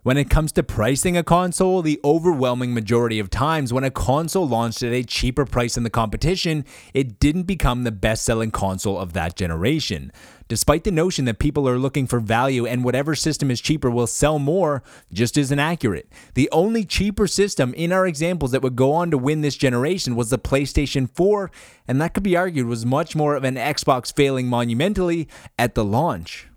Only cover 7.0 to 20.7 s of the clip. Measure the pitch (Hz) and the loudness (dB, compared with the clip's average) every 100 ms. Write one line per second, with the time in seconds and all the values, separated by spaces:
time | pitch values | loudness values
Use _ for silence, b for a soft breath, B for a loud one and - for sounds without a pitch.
7 | 135 101 143 170 180 180 135 120 120 104 | -2 2 2 2 -2 0 2 2 -4 -2
8 | 110 110 - 113 113 - 98 95 104 95 | -2 0 0 0 0 -2 -2 -2 -4 -4
9 | 92 85 82 - 87 80 101 156 - 82 | -4 -4 -4 -2 -4 0 0 0 -2 -6
10 | 67 B B B - 110 - 156 214 160 | -8 B B B -6 0 2 2 2 2
11 | 180 175 127 107 143 147 135 123 135 147 | 0 0 -2 0 0 2 2 2 0 -2
12 | 127 120 107 113 135 127 117 123 123 127 | 0 -2 0 2 2 0 0 0 0 0
13 | 143 147 160 143 139 120 - 156 127 120 | -2 -2 -2 0 -2 -2 0 0 2 0
14 | 117 - 147 151 139 180 160 139 B B | -2 0 0 2 0 0 0 -2 B B
15 | B 85 117 147 135 143 151 170 117 87 | B -2 0 2 0 0 0 0 -2 -2
16 | - B B - 147 160 196 226 190 - | -8 B B 0 2 2 2 0 -2 0
17 | 202 202 202 - 202 - 123 127 170 185 | 0 2 0 2 0 2 -2 0 0 2
18 | 185 143 170 180 139 127 131 123 131 156 | 0 0 -2 -2 0 0 0 2 2 2
19 | 175 143 127 156 147 - 135 120 139 185 | 0 0 0 0 -2 0 0 2 0 -2
20 | 131 117 113 127 - 139 143 | -2 -2 0 -2 0 0 0